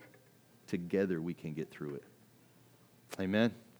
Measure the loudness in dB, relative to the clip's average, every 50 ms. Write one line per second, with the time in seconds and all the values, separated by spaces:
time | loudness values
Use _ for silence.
0 | -20 -20 -20 -20 -20 -20 -20 -20 -20 -20 -20 -20 -6 -4 -4 -2 0 2 2 4
1 | 4 4 2 2 0 -2 -4 -4 -6 -6 -4 -4 -6 -6 -6 -6 -6 -6 -6 -8
2 | -10 -14 -20 -20 -20 -20 -20 -20 -20 -20 -20 -20 -20 -20 -20 -20 -20 -20 -20 -20
3 | -18 -12 -6 -2 0 2 4 4 4 4 2 -2 -10 -20 -20 -20